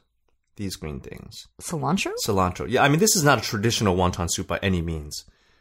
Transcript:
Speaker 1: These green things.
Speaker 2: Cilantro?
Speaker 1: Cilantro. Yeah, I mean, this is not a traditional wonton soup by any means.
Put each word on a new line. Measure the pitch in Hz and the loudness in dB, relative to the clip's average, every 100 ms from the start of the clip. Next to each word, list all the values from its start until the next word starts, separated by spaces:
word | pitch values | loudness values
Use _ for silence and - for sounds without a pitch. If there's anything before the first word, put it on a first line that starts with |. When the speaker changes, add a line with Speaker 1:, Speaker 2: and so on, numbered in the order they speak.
| _ _ _ _ _ - | _ _ _ _ _ -10
Speaker 1:
These | 98 - | -8 -6
green | 80 67 | -8 -10
things. | - - - - - - | -12 -14 -16 -18 -20 -16
Speaker 2:
Cilantro? | - 160 135 190 339 453 - | -8 -4 -2 -2 -2 -4 0
Speaker 1:
Cilantro. | 98 90 - 73 | 2 2 0 -2
Yeah, | 113 | 4
I | 139 | 4
mean, | 151 | 4
this | 214 190 | 4 4
is | |
not | 143 123 | 4 4
a | |
traditional | - 110 113 - 104 90 | 2 0 0 2 2 4
wonton | 90 90 87 | 2 0 -2
soup | - 92 | -4 -4
by | 85 | -2
any | 98 92 | 0 0
means. | 82 80 73 - - _ _ _ | 0 -6 -8 -14 -16 _ _ _